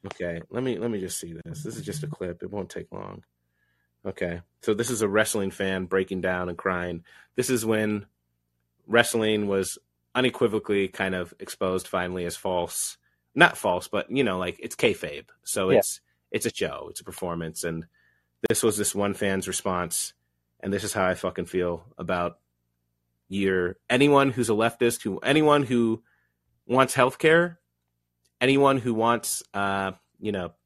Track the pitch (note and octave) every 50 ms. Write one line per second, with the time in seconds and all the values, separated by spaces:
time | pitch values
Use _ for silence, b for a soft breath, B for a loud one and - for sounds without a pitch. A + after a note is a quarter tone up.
0 | - G2 - - F2+ F2 E2+ E2 E2 _ - A#2 B2+ C3 A#2 E2+ G#2+ A#2+ A2+ G2+
1 | F#2 F2+ - - - E2+ E2 E2 - - D#2+ - D3+ G#2+ A2+ A2+ - G#2 G2 -
2 | - D3+ D3+ - F#2+ F2+ E2+ F2 F#2+ F#2 G2 G2+ F#2+ - - - - _ - G2
3 | G2 G2 F#2+ G2 - _ _ _ _ _ _ _ _ _ _ _ _ _ _ _
4 | _ G2 F#2 - F#2+ F2 E2+ E2+ F2 _ _ _ - - G#2+ G2+ A#2+ A#2+ B2+ G#2
5 | A2 G2+ G2 A2 A2 - - A2 G2 F#2+ F#2+ - G2 F#2+ F#2+ F#2 F#2 E2+ F#2+ F#2+
6 | F#2+ - G2 F#2 F2 F#2 F2+ F2+ F2+ F2+ F2 E2+ - G2 F#2 F2+ F2 F2+ F2 D3
7 | E3+ b b b b b b - B2+ C3+ C3 A#2 A2 A2 A2 G#2+ G#2+ G#2+ G#2+ G#2
8 | G#2 _ _ _ _ _ _ _ _ _ _ _ _ _ _ _ _ - G#2+ A#2
9 | A#2 - - A#2 A2 G#2+ A2 G#2 G#2 G2+ G2 G2 F#2+ F2 - - _ _ _ _
10 | _ _ _ B2 B2+ B2+ A#2 - B2 A2+ G2+ G#2+ - - G#2 G2+ G2 F2+ - -
11 | G2 F#2+ F#2 F2+ F2+ E2+ - _ G2 - - _ G2+ F#2 F#2 F#2 F2+ - - F#2
12 | F2+ F2+ F#2 F2+ F2 F2 E2+ - - G2 F#2 F2 F2 E2 - - - - - _
13 | _ _ _ _ _ _ _ - - - - - - G#2 F2 F2+ - - - G2+
14 | - - G#2 C3+ C3+ G#2+ F#2 F#2 F#2 F2+ - - - - - - - A#2+ F#2+ -
15 | - D#2 D2 D2 - _ _ _ _ - - G#2+ F#2+ F#2+ - G#2+ - - - -
16 | _ _ _ _ _ _ - A2 - F#2 - - G2 D#2+ C2+ C#2 C#2+ D#2+ - -
17 | - F#2+ F2+ - - F2 E2+ E2+ E2 D#2+ D#2+ - - E2+ E2 E2 E2+ _ _ _
18 | _ _ _ _ _ _ _ _ - - A2+ - - A2+ G2+ G2+ G#2 - - G2+
19 | G2+ G2+ G2 - G#2+ G2 F#2+ F#2+ F#2 F#2 F2+ - - G2+ F#2 F2+ F2 E2+ - -
20 | - - _ _ _ _ _ _ _ _ _ _ - G2 G2 G2 G#2+ G2+ - G#2+
21 | F#2 F#2 F#2 - - F#2 - - F2 E2+ - F#2 F2+ F2 F2 E2 - - _ -
22 | F#2 F2 F#2 F2+ F2 F2 - _ _ _ _ _ _ _ _ _ _ _ _ _
23 | _ _ _ _ _ _ G2 G2 G2 F#2+ F#2+ F#2 F2+ F2 F#2 _ _ _ A#2+ B2+
24 | C#3+ D3 C#3+ C#3 C#3 C#3 B2+ B2+ A#2+ G#2+ A2 G#2 A2+ A#2 - _ A#2+ A#2+ A#2+ -
25 | - A2 F#2+ - - - C#3+ D#3 D3+ D3+ D3 D3 C#3 A#2 B2+ A#2+ A#2 A2+ A2 A2+
26 | _ _ _ _ _ _ _ _ _ _ _ _ _ - A#2 B2+ C3 B2 - C3+
27 | B2+ B2 - - - D#3 D#3+ E3+ F3 F3 E3+ _ _ _ _ _ _ _ _ _
28 | _ _ _ _ _ _ _ _ B2 C3 C3+ C#3 C#3 C3+ C3+ C3+ A2+ B2 A2+ A2
29 | A2+ A#2 A#2+ A2+ - - - - - _ - G2+ G2+ G2 G2 G2 G2 F#2+ F#2+ _
30 | _ _ _ _ - G#2+ G2+ F#2+ F2+ E2+ _ _ _